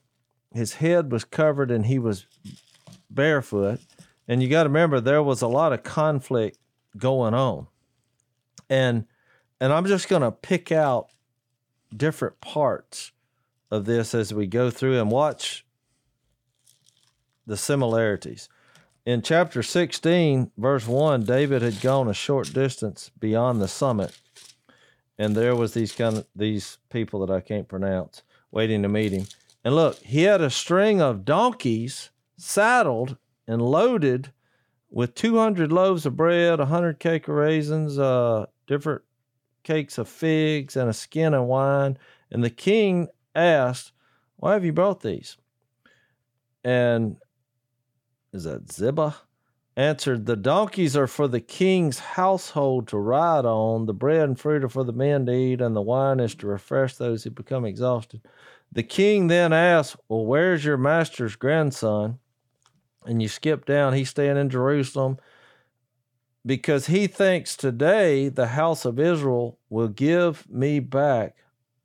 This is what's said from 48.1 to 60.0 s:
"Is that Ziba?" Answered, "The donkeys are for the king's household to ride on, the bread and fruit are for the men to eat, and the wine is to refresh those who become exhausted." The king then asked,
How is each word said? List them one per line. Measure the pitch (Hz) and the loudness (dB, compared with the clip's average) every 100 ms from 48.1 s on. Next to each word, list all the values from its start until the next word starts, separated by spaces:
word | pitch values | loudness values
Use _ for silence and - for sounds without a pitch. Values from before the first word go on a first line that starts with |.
| _ _ | _ _
"Is | 95 | -12
that | 80 65 - | -10 -10 -12
Ziba?" | - 113 151 151 - _ _ _ _ _ - | -4 -2 0 -2 -4 _ _ _ _ _ -2
Answered, | 143 147 143 120 | -2 0 -2 -2
"The | 104 110 | -2 -2
donkeys | 110 175 208 196 160 143 | 2 2 0 0 0 2
are | 131 | 0
for | - 147 | 0 -2
the | 120 | -2
king's | - - 190 190 160 123 | -6 0 2 2 0 -4
household | - - 190 185 - 151 139 127 110 | -8 0 0 0 -2 -2 0 0 -2
to | 104 | -4
ride | 104 139 170 156 | 0 2 2 2
on, | 120 110 110 113 | 2 2 0 0
the | 110 | -2
bread | 101 131 160 | -2 0 2
and | 143 127 | 0 -2
fruit | 151 151 | -2 -2
are | 131 | -2
for | 131 | -4
the | 123 | -4
men | 120 139 143 123 | -2 0 0 0
to | |
eat, | 127 127 127 | 0 0 0
and | 120 107 | 0 -2
the | |
wine | 101 131 135 131 | 0 0 2 0
is | 117 - | -2 -4
to | 101 | -6
refresh | 101 - 139 131 - | -6 -2 -2 -2 -4
those | 123 113 | -6 -6
who | 117 | -8
become | 120 - 131 113 | -14 -8 -6 -6
exhausted." | 104 127 120 117 110 - _ - - _ | -4 -2 -2 -6 -20 -20 _ -20 -20 _
The | - | -8
king | 113 - 202 208 170 | -4 2 2 4 4
then | 175 170 | 4 4
asked, | 160 175 165 139 - | 4 4 4 2 -8